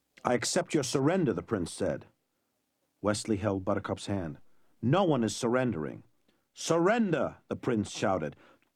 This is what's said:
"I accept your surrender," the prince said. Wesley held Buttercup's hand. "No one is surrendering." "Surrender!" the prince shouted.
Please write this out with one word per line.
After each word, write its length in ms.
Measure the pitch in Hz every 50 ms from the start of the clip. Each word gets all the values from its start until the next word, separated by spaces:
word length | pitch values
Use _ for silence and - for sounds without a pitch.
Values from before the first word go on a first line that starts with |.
| _ _ _ - -
"I 100 | 123 123
accept 380 | 120 120 - - 185 170 - -
your 100 | 160 131
surrender," 500 | - - 147 135 151 175 196 175 123 95
the 100 | 82 90
prince 300 | - 113 98 85 - -
said. 320 | - 104 85 71 58 - - _ _ _ _ _ _ _ _ _ _ _ _ _ _ _ _ _ _
Wesley 340 | - 101 104 104 - - 110
held 300 | 95 95 107 98 98 95
Buttercup's 400 | 107 101 98 - - 98 - -
hand. 320 | - 101 98 87 80 69 - - - - - _ _ _ _
"No 220 | - 113 143 185 202
one 200 | 170 147 127 113
is 100 | 104 -
surrendering." 680 | - - 117 120 127 131 123 98 80 76 67 57 52 - _ _ _ _ _ _ _ _ _ _
"Surrender!" 840 | - - - 165 170 170 185 226 247 226 190 160 139 104 80 82 - _ _
the 80 | 101 92
prince 340 | - - 123 107 98 -
shouted. 460 | - - - 107 95 90 78 73 - - - - - _ _ _ _